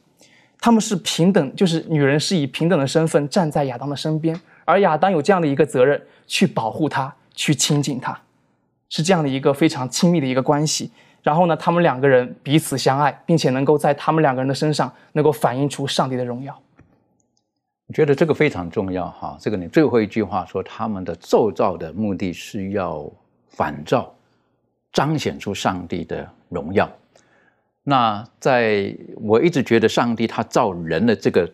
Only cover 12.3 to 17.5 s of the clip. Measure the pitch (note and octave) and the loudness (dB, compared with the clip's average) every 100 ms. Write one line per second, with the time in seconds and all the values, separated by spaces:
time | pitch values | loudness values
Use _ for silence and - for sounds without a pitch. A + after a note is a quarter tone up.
12.3 | - C#3 D3+ - C3+ D3 C3+ C#3+ - - | -6 0 2 2 0 0 2 0 -2 0
13.3 | E3 D3 C3 C#3 D3+ D#3+ C#3+ - D#3+ D3+ | 0 2 2 2 2 2 0 0 2 2
14.3 | B2+ C3+ C#3 D3+ D3 B2+ - _ D3+ D3 | 2 -2 -2 -2 0 -4 -6 _ 0 2
15.3 | D3 C3 B2 C#3+ - C3+ - C#3 B2+ B2 | 2 0 0 -4 -4 -4 -2 -2 -4 -6
16.3 | A#2+ C#3 - _ _ _ _ _ _ _ | -8 -12 -16 _ _ _ _ _ _ _
17.3 | _ _ | _ _